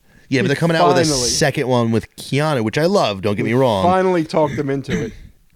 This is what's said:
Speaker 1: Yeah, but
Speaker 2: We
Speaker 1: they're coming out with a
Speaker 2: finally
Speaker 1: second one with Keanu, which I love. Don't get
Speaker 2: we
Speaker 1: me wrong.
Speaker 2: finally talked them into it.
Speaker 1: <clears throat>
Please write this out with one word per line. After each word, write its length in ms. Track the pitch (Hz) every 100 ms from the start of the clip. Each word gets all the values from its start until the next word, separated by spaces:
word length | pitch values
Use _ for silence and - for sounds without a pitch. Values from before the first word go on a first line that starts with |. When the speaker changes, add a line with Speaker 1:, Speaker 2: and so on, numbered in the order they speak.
| _ - -
Speaker 1:
Yeah, 120 | 131
but 20 |
Speaker 2:
We 40 | 190
Speaker 1:
they're 60 | -
coming 180 | 170 160
out 140 | -
with 80 | -
a 60 | -
Speaker 2:
finally 240 | 135 120
Speaker 1:
second 380 | - 147 156 127
one 220 | 123 113
with 220 | 113 - -
Keanu, 480 | - 135 156 135 110
which 120 | 147
I 80 | 170
love. 360 | 202 123 98
Don't 140 | 101 104
get 60 |
Speaker 2:
we 100 | 110
Speaker 1:
me 60 | 123
wrong. 240 | 131 98 175
Speaker 2:
finally 400 | 185 185 180 156
talked 320 | 170 147 135
them 120 | 139
into 360 | 139 131 175 110
it. 80 | -
Speaker 1:
<clears throat> 60 | - _ _